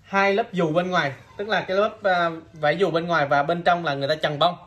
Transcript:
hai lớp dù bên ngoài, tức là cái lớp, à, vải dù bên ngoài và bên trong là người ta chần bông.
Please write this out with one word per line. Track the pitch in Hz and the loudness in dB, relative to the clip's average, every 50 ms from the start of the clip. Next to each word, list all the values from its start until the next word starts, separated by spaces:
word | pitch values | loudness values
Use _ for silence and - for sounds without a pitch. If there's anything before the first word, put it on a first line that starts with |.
hai | _ - 196 196 196 196 196 | _ -2 0 2 2 2 2
lớp | 208 226 - - | 0 -2 -2 -2
dù | 180 170 156 151 | -2 0 0 0
bên | 175 180 185 | 0 -2 0
ngoài, | 180 170 151 139 127 - - - - | 0 0 0 -2 -6 -8 -18 -18 -10
tức | - 202 | -10 -4
là | 220 202 180 | -2 -2 -2
cái | 151 - 185 | -2 0 0
lớp, | 196 208 220 214 - - | 0 0 0 -2 -2 0
à, | 196 185 175 170 165 165 165 - - - | 0 2 2 0 -2 -4 -6 -16 -20 -8
vải | 156 151 147 151 | -2 0 0 2
dù | 175 196 175 | 2 0 0
bên | 156 165 165 | 0 -2 -2
ngoài | 175 170 156 147 | 0 0 0 2
và | 135 147 143 143 | 2 2 2 2
bên | 165 175 175 170 | 0 -2 0 2
trong | 180 175 175 170 | 2 2 2 0
là | 156 139 | -4 -4
người | 139 139 | -2 -2
ta | 135 156 | -2 -2
chần | 156 - 156 151 143 | -2 -2 -4 0 2
bông. | 156 175 175 - - | 0 0 0 -4 -18